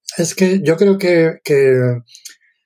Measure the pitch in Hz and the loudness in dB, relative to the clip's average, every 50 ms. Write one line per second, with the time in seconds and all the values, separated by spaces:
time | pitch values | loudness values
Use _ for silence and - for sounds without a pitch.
0 | _ - - - 170 160 - - 185 185 190 196 147 143 160 160 202 202 196 196 | _ -16 -8 -6 -6 -6 -2 0 0 0 0 0 0 0 0 2 2 2 2 2
1 | 190 175 175 170 165 160 165 - - - 147 139 139 135 131 127 123 123 123 120 | 0 0 2 2 2 0 -2 -6 -4 -2 0 2 2 2 2 2 0 -2 -2 -4
2 | 120 _ _ - - - - _ _ _ _ _ _ | -8 _ _ -20 -20 -20 -20 _ _ _ _ _ _